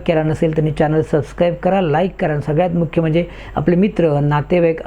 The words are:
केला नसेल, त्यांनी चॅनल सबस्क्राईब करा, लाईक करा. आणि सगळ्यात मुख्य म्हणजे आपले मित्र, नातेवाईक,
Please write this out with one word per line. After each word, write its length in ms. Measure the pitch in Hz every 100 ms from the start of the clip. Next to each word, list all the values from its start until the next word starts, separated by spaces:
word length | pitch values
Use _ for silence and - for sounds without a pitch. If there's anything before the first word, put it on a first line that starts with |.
| -
केला 180 | 160
नसेल, 320 | 156 151 165 156
त्यांनी 160 | 156
चॅनल 300 | 151 156 156
सबस्क्राईब 520 | 156 156 147 - 175
करा, 280 | 170 180 190
लाईक 300 | 180 147 185 -
करा. 140 | 175
आणि 80 | 151
सगळ्यात 280 | 143 151 180
मुख्य 320 | 170 165 -
म्हणजे 240 | 165 160 170 - - -
आपले 200 | 156 175
मित्र, 440 | 202 214 165 147
नातेवाईक, 600 | 147 147 147 180 170 160